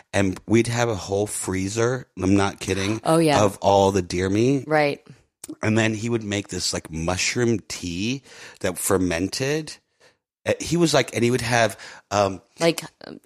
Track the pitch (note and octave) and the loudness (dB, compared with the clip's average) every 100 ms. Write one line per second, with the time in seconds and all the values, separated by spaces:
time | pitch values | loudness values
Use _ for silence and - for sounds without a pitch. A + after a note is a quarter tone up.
0 | - G2 G2 F#2 - A2 A#2 A#2 A#2+ G#2 | -4 0 0 -2 2 2 4 0 -2 -2
1 | F2 G2 G#2 - - F#2 F#2+ A2 A#2 B2+ | -4 -2 -2 -4 -4 -4 -2 0 -2 -2
2 | - - F#2 G2 G2 - - F#2+ G2 A2 | -8 -4 2 4 2 -2 -4 -2 -2 -2
3 | - D#3+ D#3+ C#3 G#2 G2+ F#2+ G2 G2 G2 | 0 2 4 4 2 2 4 6 6 4
4 | F2 F2 F#2+ G2+ B2 C#3 C3+ D#3 D3 C#3 | 0 -2 0 2 2 2 0 0 0 -2
5 | - - _ _ - - G#2+ A2 A2 G#2+ | -12 -20 _ _ -18 -4 0 2 2 -2
6 | A#2 A#2 G#2 G2+ G2 F2+ - F2 - D#2+ | -2 -4 -2 -6 -4 -6 -4 -6 -6 -4
7 | E2 F#2 - B2 A#2 A2 - - F2+ F2 | -2 -2 -2 0 0 0 -4 -10 -6 -4
8 | G#2+ C3+ - - - - F#2+ F2+ - F#2+ | -4 -4 -10 -20 -20 -6 -6 -4 0 2
9 | F#2 E2 F#2+ - C3 D#3 D#3 - _ _ | 2 0 -2 -2 -4 -4 -6 -14 _ _
10 | _ _ _ _ F#2+ A2 - E3 E3 C#3+ | _ _ _ _ -4 -4 -2 2 4 2
11 | B2 A2 A#2+ B2 A#2 B2 A2+ G#2 - - | 0 0 0 0 0 2 2 0 -16 -20
12 | - G2+ G2+ F#2 - - E3+ D#3+ D3+ - | -4 0 0 -2 -12 -2 0 0 -6 -16
13 | - - | -18 -18